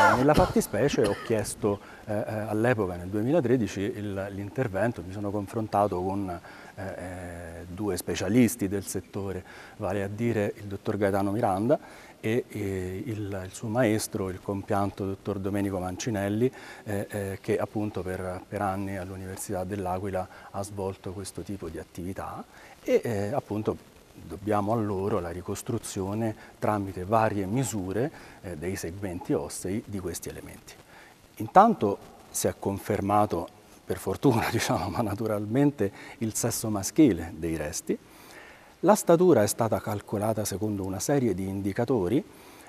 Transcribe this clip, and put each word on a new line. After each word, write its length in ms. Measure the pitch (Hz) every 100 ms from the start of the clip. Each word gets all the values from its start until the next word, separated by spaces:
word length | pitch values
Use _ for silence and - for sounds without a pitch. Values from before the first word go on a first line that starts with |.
| 113 117
nella 180 | 139
fattispecie 680 | 151 180 165 - 101 139 -
ho 120 | 107 101
chiesto, 560 | - 110 98 - 107 101 - -
eh, 100 | -
eh, 180 | 104 117 107 107
all'epoca, 460 | 107 117 113 92
nel 140 | 90 90
duemilatredici, 720 | 104 117 170 117 131 98 101
il, 480 | 101 - 104 98 98
l'intervento, 720 | 98 104 - 120 92 113 117
mi 80 | 87
sono 200 | 98 101
confrontato 680 | 104 95 113 107 101 104 90
con, 300 | 92 98 95
eh, 520 | 85 - - - -
eh, 840 | 95 - 90 92 87 87 85 85 87
due 300 | 90 104 87
specialisti 720 | - 85 95 117 113 - 98
del 180 | 98 95
settore, 560 | 98 - 104 98 92 - - - -
vale 260 | 98 101
a 40 | 98
dire 460 | 104 117 107 104 -
il 60 |
dottor 320 | 104 98 - 104
Gaetano 360 | 101 98 98
Miranda 440 | 104 117 95 113 156 - - - -
e, 240 | 110 120 -
e 560 | 110 101 95 92 92
il, 380 | 123 104 101 98
il 60 | 92
suo 140 | - 113
maestro, 600 | 110 120 107 - 104 95
il 120 | 90
compianto 640 | - 98 - 101 101 - 98
dottor 340 | 95 - 101
Domenico 400 | 98 101 101 92
Mancinelli, 680 | 92 90 - 101 101 107 127 - - -
eh, 220 | - 101 110
eh, 280 | 104 98 95
che 180 | - 101
appunto 440 | 104 110 104 104
per, 400 | 90 92 92 87 -
per 160 | 104
anni 340 | 101 95 98 98
all'Università 680 | 92 95 92 92 - 95
dell'Aquila 640 | 92 101 90 92 101 92 90 - -
ha 100 | 98
svolto 480 | 101 101 95 98 101
questo 320 | 92 95 -
tipo 260 | 85 98 85
di 100 | 78
attività 640 | 90 - 87 95 82 85 - - - -
e, 200 | - 240
eh, 300 | 123 104 101
appunto 580 | 135 - 104 110 95 - - -
dobbiamo 580 | - 85 80 98 104 101
a 40 | 117
loro 420 | 104 95 98 107
la 100 | 85
ricostruzione 1040 | 87 87 101 - 113 - 104 95 107 113 110 - -
tramite 460 | 113 107 98 92
varie 420 | 90 113 110 101 92
misure, 640 | 120 123 110 90 98 135 - - -
eh, 140 | 98 82
dei 200 | 85 98
segmenti 560 | 87 95 101 85 -
ossei 500 | 131 - - 90 107 -
di 120 | 101
questi 300 | 90 82 73
elementi. 460 | 73 - - - - - - - - - -
Intanto 640 | 110 185 226 196 104 98 - - -
si 160 | - 101
è 80 | -
confermato, 920 | 104 98 - 98 98 104 104 87 82 - - -
per 140 | - 98
fortuna, 500 | - 92 147 113 -
<laughs> 20 |
diciamo, 380 | 113 - 123 95
ma 140 | 87
naturalmente, 880 | 107 101 110 104 104 123 143 139 98 - - -
il 160 | 110
sesso 340 | - 120 - 110
maschile 640 | 104 98 - 147 85 82 80
dei 200 | 82 80
resti. 420 | 76 - - 208 - - - - - - - -
La 140 | 170
statura 480 | 208 - 170 180 127
è 40 | 104
stata 340 | - 113 101
calcolata 640 | - 104 - 104 110 110
secondo 400 | 101 98 107 101
una 140 | 95 95
serie 360 | - 143 120
di 120 | 90 95
indicatori, 800 | 98 98 95 120 127 87 127 - - - -